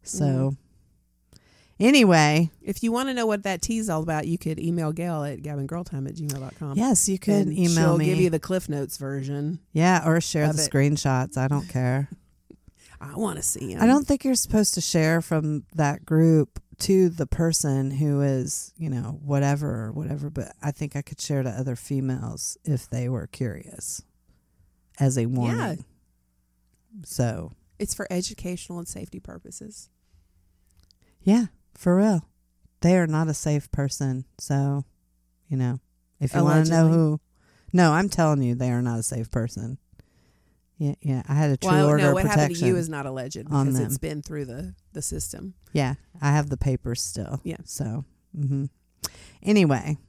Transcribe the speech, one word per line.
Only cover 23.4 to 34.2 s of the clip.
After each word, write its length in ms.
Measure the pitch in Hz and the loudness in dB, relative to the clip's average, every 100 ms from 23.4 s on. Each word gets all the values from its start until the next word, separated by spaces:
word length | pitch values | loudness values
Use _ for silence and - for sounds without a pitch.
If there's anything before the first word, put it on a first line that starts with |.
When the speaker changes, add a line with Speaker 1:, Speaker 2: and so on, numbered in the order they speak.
| 127 76 - - - - _ _ _ _ _ _ _ _ _ - | -6 -6 -14 -14 -12 -12 _ _ _ _ _ _ _ _ _ -2
Speaker 1:
as 180 | 139 123 | 0 0
a 80 | 117 | -2
warning. 320 | 127 120 120 | 0 0 0
Speaker 2:
Yeah. 180 | 208 156 - _ _ _ _ _ _ _ _ _ _ 220 | -2 -6 -12 _ _ _ _ _ _ _ _ _ _ -20
Speaker 1:
So. 480 | 165 - 120 107 82 - _ _ | -14 -4 -4 -4 -12 -16 _ _
Speaker 2:
It's 140 | 202 - | -8 -8
for 120 | 202 | -6
educational 680 | 180 180 - 180 180 - 175 | -6 -6 -10 -10 -10 -10 -14
and 80 | 175 | -12
safety 320 | - - 190 | -14 -14 -16
purposes. 680 | - - - - 214 214 - _ _ _ _ _ _ _ _ _ _ _ _ _ | -16 -20 -18 -18 -18 -20 -20 _ _ _ _ _ _ _ _ _ _ _ _ _
Speaker 1:
Yeah, 260 | - 220 226 _ _ - | 2 4 2 _ _ -4
for 200 | 180 180 | 2 4
real. 300 | 214 180 - _ _ _ _ _ | 4 2 -2 _ _ _ _ _
They 160 | 165 185 | 4 4
are 80 | 165 | 4
not 200 | 156 160 | 0 0
a 60 | |
safe 380 | 147 156 147 - | -2 0 -2 -2
person. 540 | - 139 - 135 131 | -4 -4 -2 -4 -4